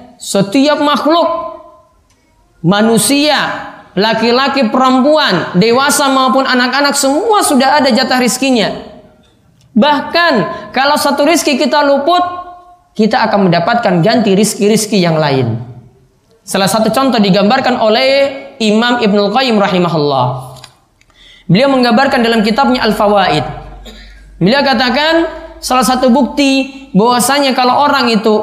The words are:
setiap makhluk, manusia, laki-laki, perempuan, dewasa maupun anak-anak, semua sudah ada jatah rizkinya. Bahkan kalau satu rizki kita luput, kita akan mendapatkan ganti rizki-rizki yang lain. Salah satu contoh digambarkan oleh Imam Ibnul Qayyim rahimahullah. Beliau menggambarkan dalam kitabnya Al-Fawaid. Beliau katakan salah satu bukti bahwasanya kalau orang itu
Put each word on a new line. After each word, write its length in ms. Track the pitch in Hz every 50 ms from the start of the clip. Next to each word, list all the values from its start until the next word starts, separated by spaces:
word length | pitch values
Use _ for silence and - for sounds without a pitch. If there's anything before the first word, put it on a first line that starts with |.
| - - - _
setiap 560 | - - - 196 196 196 - 269 269 294 294 302
makhluk, 420 | 294 294 285 - - 285 330 339 320 320 320 - - - - - - - - - _ _ _ _ _ _ _ _ _ _ _ _ _ _ _ _
manusia, 1080 | - 165 202 208 220 226 226 220 - - 277 285 294 302 277 226 170 - - - - - - - - - -
laki-laki, 720 | 180 208 220 226 - 226 240 233 254 277 277 277 269 269 214
perempuan, 880 | 247 254 262 262 254 262 240 294 311 302 277 240 190 165 - - -
dewasa 560 | 175 214 233 233 262 277 294 277 294 285 269
maupun 320 | 269 262 262 254 - 269 262
anak-anak, 480 | - 254 247 247 247 247 277 285 285
semua 480 | 277 - - 269 277 311 427 466 415 403
sudah 400 | - 415 294 247 277 - 277 294
ada 80 | 262 277
jatah 320 | 226 269 262 262 262 247
rizkinya. 560 | 254 233 226 - 269 269 254 226 185 - - - - - - - - - - _ _ _ _ _ _ _ _ _ _ _
Bahkan 600 | - 208 262 302 294 269 - - - 339 339 330 285 214 160 - - - - - -
kalau 240 | 262 269 285 294 294
satu 240 | - 277 277 - 294
rizki 320 | 302 349 302 - 302 285
kita 240 | 247 302 247 311 294
luput, 400 | 285 285 277 269 - 330 349 349 349 349 - - - - - - - - - _ _ _
kita 320 | _ - 220 208 254 247 226
akan 240 | - - 196 190 180
mendapatkan 560 | 165 170 170 226 233 233 - 202 180 170 160
ganti 320 | 214 240 247 202 - 190
rizki-rizki 640 | 190 220 - - - 196 208 226 - - - 220 196
yang 160 | 175 170 160
lain. 400 | 156 156 143 135 131 123 113 110 110 - - - - - - _ _ _ _ _ _ _ _ _ _ _
Salah 240 | - - 190 196 180
satu 240 | - 220 220 220
contoh 240 | - 277 269 269 233
digambarkan 640 | 233 202 202 180 202 190 202 254 262 254 254 247 -
oleh 280 | 226 214 214 240 262 269 269 277 277 277 - - - - - -
Imam 400 | 226 214 208 220 233 247 247 240
Ibnul 320 | 226 208 208 208 202 196
Qayyim 240 | 208 254 269 254 220
rahimahullah. 960 | 208 202 - 185 180 175 165 160 156 147 147 139 131 123 127 127 - - - - - - - _ _ _ _ _ _ _ _ _ _ - - - - _ -
Beliau 240 | 165 208 269 277
menggambarkan 480 | 269 254 247 240 226 226 277 269 277 254
dalam 240 | 226 226 233 226 202
kitabnya 400 | 226 214 269 269 233 254 - -
Al-Fawaid. 600 | 220 202 - 220 202 208 202 185 170 151 151 - - - - - - - - - - - - - - - - - - -
Beliau 240 | - 165 190 254 285
katakan 800 | 247 277 262 220 254 247 226 285 302 320 330 330 330 320 - - - - -
salah 280 | - - - 262 254 233
satu 240 | 240 254 247 262 262
bukti 760 | 233 294 254 214 - 285 285 269 269 269 262 269 - - - - -
bahwasanya 560 | 185 214 240 240 247 - 254 269 285 285 269
kalau 340 | 247 262 247 247 247 262 285 285
orang 200 | 277 269 254 240
itu 220 | 226 202 - 226 214 214